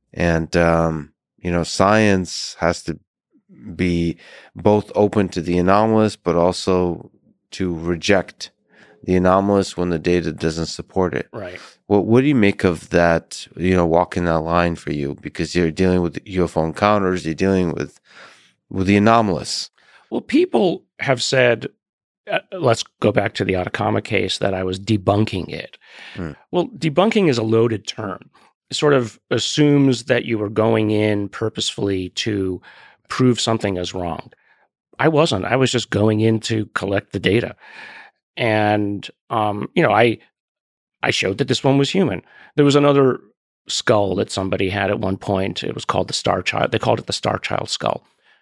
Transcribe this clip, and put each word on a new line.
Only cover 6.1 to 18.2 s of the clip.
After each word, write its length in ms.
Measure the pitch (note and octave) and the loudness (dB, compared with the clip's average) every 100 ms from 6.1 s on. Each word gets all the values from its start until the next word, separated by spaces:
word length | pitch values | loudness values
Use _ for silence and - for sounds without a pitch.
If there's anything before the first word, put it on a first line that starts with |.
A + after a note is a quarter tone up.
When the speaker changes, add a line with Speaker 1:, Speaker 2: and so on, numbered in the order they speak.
| - | 0
Speaker 1:
but 180 | - E2+ | -2 2
also 720 | F2 F2+ - F#2 F2+ E2 - _ _ _ _ | 2 0 0 0 0 -4 -12 _ _ _ _
to 220 | - F#2 | -6 -6
reject 760 | E2+ E2 F2 D#2 G2 F2 - - _ _ _ - _ | -4 -4 -4 2 0 0 -12 -20 _ _ _ -20 _
the 100 | - | 0
anomalous 600 | F#2 F#2 F#2 G2 G2+ F#2 - | 2 4 4 4 2 0 -4
when 140 | F2+ | -4
the 80 | E2+ | -2
data 340 | E2+ F2+ E2+ | 0 0 0
doesn't 340 | D2+ E2 D#2+ D#2+ | -4 -4 -2 -6
support 480 | - - - F2+ | -8 -6 -2 -2
it. 140 | B1+ - | -2 -8
Speaker 2:
Right. 280 | A2+ F#2 F2+ - _ _ | -12 -14 -16 -20 _ _
Speaker 1:
What, 180 | G2+ | 0
what 180 | G2+ A#2 | 4 4
do 40 | C#3 | 4
you 80 | |
make 300 | C#3 G2+ G2 | 4 2 2
of 260 | F#2+ D#2+ - | 0 -2 0
that, 560 | E2+ E2+ E2 - - - - | 2 4 2 -2 -16 -16 -4
you 180 | F2+ | 0
know, 120 | F#2 E2+ | 2 4
walking 380 | E2 F2 F#2 | 2 0 -2
that 160 | F2 E2 | 0 -2
line 340 | D#2+ F2 F2 E2 | 0 0 0 -2
for 160 | - | -6
you? 220 | D2 C#2+ C#2+ | -6 -6 -8
Because 340 | D2 - E2 | -12 -8 -4
you're 160 | F2+ E2+ | 0 0
dealing 320 | D#2 F#2 F2+ | 2 2 2
with 180 | F2 C#2+ - | 0 -4 -8
U 180 | F#2 | -2
F 120 | E2+ - | -2 0
O 80 | |
encounters, 600 | D#2+ D#2 G#2 G#2 F#2+ F#2 | -4 0 0 2 0 -2
you're 100 | D#2+ | -4
dealing 380 | D2+ F#2+ F#2+ F2 | -2 2 2 0
with, 280 | D2 D2 - _ - | -2 -8 -10 _ -20